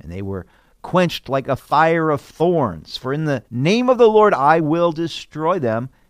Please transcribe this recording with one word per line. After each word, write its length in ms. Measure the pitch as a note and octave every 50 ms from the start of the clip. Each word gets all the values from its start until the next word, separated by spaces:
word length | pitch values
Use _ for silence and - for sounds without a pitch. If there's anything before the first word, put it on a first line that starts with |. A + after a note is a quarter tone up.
and 100 | - D#2+
they 120 | F2 F#2+ G2+
were 240 | G2 G2 F#2 E2+ _ _ _ _ _ _ _ -
quenched 460 | - - F3+ F3+ D#3+ - - - -
like 180 | C3+ C3+ A#2
a 80 | C3+ C3
fire 560 | - - - D3 D3 D#3+ E3 E3 E3+ D#3+ D#3
of 100 | D3 C3+
thorns. 760 | - - - - D#3 F3 F3+ E3 C3 G#2 E2 D#2 - - -
For 160 | - - B2+ C#3
in 120 | D3+ D#3+
the 200 | D3+ C#3 A2+ - -
name 380 | A#2 A#2+ C3+ E3 G#3 A#3+ B3+ B3+
of 100 | B3+ A3+
the 100 | A#3+ A3
Lord 260 | G#3+ G#3+ G#3+ G#3 F3
I 260 | C3 C#3 D3 D#3+ E3+
will 300 | D#3+ C#3+ D#3+ E3+ F3 F3
destroy 720 | D#3 D#3 E3+ D#3+ - - - _ - D3+ D#3 E3 F#3+ F#3
them. 300 | C3+ A#2 A2 A#2 B2+ C3 _ _ _ _